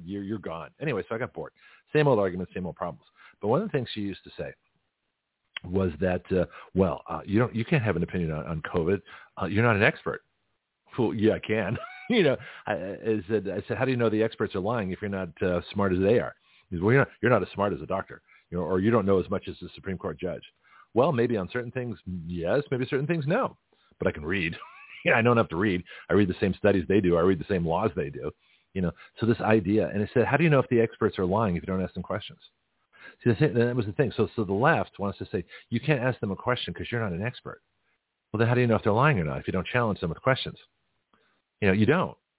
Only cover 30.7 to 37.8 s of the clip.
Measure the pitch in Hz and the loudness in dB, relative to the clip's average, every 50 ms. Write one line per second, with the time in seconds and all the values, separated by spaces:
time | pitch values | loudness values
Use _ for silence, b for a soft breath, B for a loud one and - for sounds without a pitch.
30.7 | 127 117 113 113 - - 113 101 - - 95 90 92 110 117 98 87 82 - 95 | 2 2 2 2 0 0 -2 -2 0 0 -2 0 0 0 0 0 -2 -2 -4 -4
31.7 | 92 92 92 90 - 92 90 - 92 104 - - - _ _ - _ _ _ _ | -4 -4 -4 -4 -6 -8 -8 -8 -8 -8 -8 -12 -18 _ _ -20 _ _ _ _
32.7 | _ _ _ _ _ B B B B B - 123 113 - 151 147 - 120 117 120 | _ _ _ _ _ B B B B B 0 0 2 4 2 2 4 2 0 2
33.7 | 123 127 107 101 95 - 139 110 - - 110 107 - - 107 90 98 98 127 160 | 0 -2 -4 -2 0 0 -2 0 0 0 -2 -2 0 -4 -2 -2 0 2 4 4
34.7 | 160 113 92 - - - 98 101 95 - 98 - - 98 87 B B B B B | 4 2 0 -4 -6 -6 -6 -6 -4 -6 -8 -6 -6 -6 -6 B B B B B
35.7 | 117 113 - 147 156 123 135 131 120 - - 101 95 - - 123 123 120 - - | -4 -2 0 0 0 2 0 -2 -2 -2 -4 -6 -6 -4 -2 -2 -2 -2 -2 -8
36.7 | 87 - 87 - 120 120 113 98 85 85 104 123 123 - - - - - _ _ | -8 -10 -8 -6 -6 -4 -4 -4 -4 -4 -4 -6 -8 -10 -14 -16 -16 -16 _ _
37.7 | _ _ | _ _